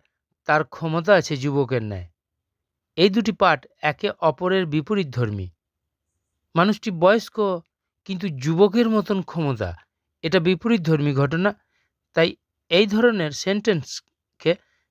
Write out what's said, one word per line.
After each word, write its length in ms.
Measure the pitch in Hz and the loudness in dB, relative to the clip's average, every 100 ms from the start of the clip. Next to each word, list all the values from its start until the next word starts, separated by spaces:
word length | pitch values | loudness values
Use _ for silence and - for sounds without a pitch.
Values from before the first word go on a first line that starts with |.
| _ _ _ _ | _ _ _ _
তার 200 | - 151 | -2 0
ক্ষমতা 500 | 143 - 165 165 170 | -2 -6 -4 -2 4
আছে 220 | 190 - 143 | 2 2 -4
যুবকের 460 | 143 139 123 127 | -2 -2 0 -2
ন্যায়। 260 | 107 98 87 _ _ _ _ _ _ _ _ - | -4 -10 -12 _ _ _ _ _ _ _ _ 2
এই 140 | 196 | 2
দুটি 220 | 208 220 | 2 -2
পার্ট 340 | 180 185 147 - _ | 0 2 2 -4 _
একে 280 | 151 143 202 | -4 -2 -6
অপরের 560 | - 165 135 180 190 175 | -2 -2 -2 -2 -2 0
বিপরীত 420 | 151 143 202 151 | -4 -2 -4 -4
ধর্মী। 400 | 120 113 104 90 _ _ _ _ _ _ _ _ _ _ | -4 -4 -4 -10 _ _ _ _ _ _ _ _ _ _
মানুষটি 360 | 165 190 202 220 | 0 0 0 -6
বয়স্ক 720 | 170 180 220 - 220 202 180 - _ _ _ | 2 4 4 0 -4 -4 -4 -10 _ _ _
কিন্তু 240 | - 185 196 | -12 -8 -6
যুবকের 600 | 135 139 165 202 226 226 | -4 -2 4 4 4 2
মতন 320 | 214 196 196 | 0 0 -4
ক্ষমতা, 540 | - - 147 117 92 82 _ _ _ _ | -4 -4 -2 -2 -6 -8 _ _ _ _
এটা 180 | 165 185 | 0 0
বিপরীত 400 | 165 185 233 226 | 2 0 0 0
ধর্মী 340 | 160 156 147 | 2 0 2
ঘটনা। 400 | 139 139 165 202 202 _ _ _ _ _ | 0 0 0 -2 -4 _ _ _ _ _
তাই 220 | - 165 - _ _ _ | 0 0 -2 _ _ _
এই 180 | 170 208 | 2 4
ধরনের 440 | 214 240 214 156 | 4 2 2 -4
সেন্টেন্সকে 1200 | 139 190 202 220 175 - - - _ _ _ 156 175 _ _ _ | -4 -4 -2 0 -2 -4 -14 -18 _ _ _ -2 -2 _ _ _